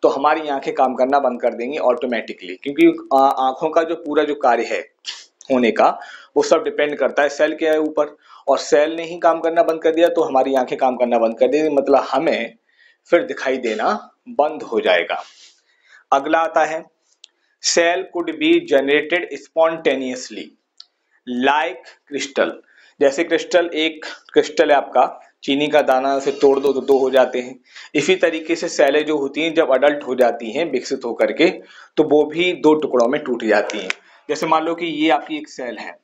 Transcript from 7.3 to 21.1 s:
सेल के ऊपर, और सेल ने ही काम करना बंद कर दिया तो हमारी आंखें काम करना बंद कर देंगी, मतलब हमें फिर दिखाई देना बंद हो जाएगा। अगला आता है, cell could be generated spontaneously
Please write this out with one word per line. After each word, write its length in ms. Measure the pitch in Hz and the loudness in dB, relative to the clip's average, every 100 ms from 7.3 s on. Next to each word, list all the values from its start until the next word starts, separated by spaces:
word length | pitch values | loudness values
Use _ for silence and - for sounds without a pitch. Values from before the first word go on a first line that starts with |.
सेल 240 | - 151 156 | 0 -2 0
के 220 | 160 156 | 0 0
ऊपर, 360 | 156 151 147 - _ - - | 0 -2 -4 -6 _ -18 -2
और 100 | 131 | -2
सेल 360 | - 151 151 165 | 2 2 2 -2
ने 80 | 165 | -10
ही 120 | 175 | 0
काम 200 | 170 165 | 0 2
करना 240 | 165 165 | 0 2
बंद 180 | 165 160 | 2 2
कर 100 | 160 160 | 0 4
दिया 120 | 170 | 2
तो 140 | 170 | 2
हमारी 320 | 156 135 131 135 | 0 2 2 0
आंखें 220 | 123 147 | 0 0
काम 180 | 131 123 | 0 0
करना 200 | 120 117 | 0 2
बंद 180 | 113 117 | 0 2
कर 80 | 127 | 2
देंगी, 220 | 143 156 | 2 2
मतलब 360 | 143 135 135 - | 0 4 2 2
हमें 440 | 147 165 110 117 - _ _ _ _ _ | -2 0 -2 -4 -12 _ _ _ _ _
फिर 140 | 170 151 | 0 0
दिखाई 320 | 131 135 131 | -6 -4 -4
देना 320 | 117 107 127 208 - _ - | -4 -2 -2 -4 -8 _ -20
बंद 340 | 117 147 156 | -2 0 0
हो 160 | 110 110 | -4 -2
जाएगा। 420 | 104 90 82 82 - _ - _ _ _ _ - _ | 2 2 0 -6 -10 _ -20 _ _ _ _ -20 _
अगला 280 | 139 143 160 | -2 2 0
आता 260 | 160 165 151 | 0 0 0
है, 180 | 160 170 _ _ _ _ _ _ _ | -2 -10 _ _ _ _ _ _ _
cell 400 | - - 170 180 185 | -2 2 2 0 -4
could 180 | 175 165 156 | -8 -8 -2
be 120 | 151 170 - | 2 2 2
generated 560 | 139 135 147 147 175 170 139 | 0 2 0 0 -4 -4 -12
spontaneously 1080 | - - 160 160 156 135 131 127 - 104 - _ _ _ - _ _ | -10 0 0 2 -2 -2 -4 -8 -12 -14 -16 _ _ _ -20 _ _